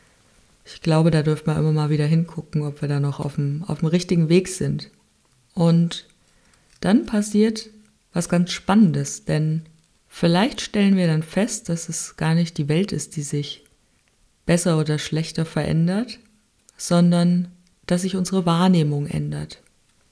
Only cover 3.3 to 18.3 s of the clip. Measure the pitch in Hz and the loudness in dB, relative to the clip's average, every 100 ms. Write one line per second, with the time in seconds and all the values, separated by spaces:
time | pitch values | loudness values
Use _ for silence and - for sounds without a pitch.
3.3 | - 143 147 - 151 156 175 180 175 156 | -4 -4 -4 -6 -4 0 0 0 0 4
4.3 | 180 185 - 143 143 - _ _ _ _ | 2 2 -4 -4 -6 -10 _ _ _ _
5.3 | _ _ - 165 165 170 - - _ _ | _ _ 0 2 4 2 -4 -16 _ _
6.3 | _ _ _ _ _ 175 247 - 208 208 | _ _ _ _ _ 2 2 2 -2 0
7.3 | 208 220 220 - - _ _ _ 170 170 | 2 2 0 -12 -20 _ _ _ -6 0
8.3 | 175 175 - - 208 185 143 139 - - | 0 0 -4 2 4 4 4 -4 -8 -4
9.3 | 151 156 160 - _ _ _ _ - 170 | -2 0 -4 -6 _ _ _ _ -2 2
10.3 | 175 254 - - 208 196 190 170 160 160 | 4 2 -2 -4 2 4 4 2 0 0
11.3 | 185 214 - - 170 - 160 - - 160 | -2 -2 -4 -6 -6 -6 -10 -10 -4 0
12.3 | 165 165 165 143 160 196 151 - 151 143 | 0 0 -2 -2 0 0 -4 -6 -10 -6
13.3 | 147 143 - _ _ _ _ _ _ _ | -6 -6 -12 _ _ _ _ _ _ _
14.3 | _ - 170 180 160 151 151 - 156 160 | _ 0 2 2 0 0 -4 -4 -4 -4
15.3 | - 160 160 151 160 170 202 247 - _ | -6 -4 -4 0 0 2 0 -4 -12 _
16.3 | _ _ _ _ - - 175 175 175 175 | _ _ _ _ -16 0 4 4 4 2
17.3 | 175 180 - _ _ - 180 185 185 180 | 0 -2 -12 _ _ -4 -4 -2 -4 -2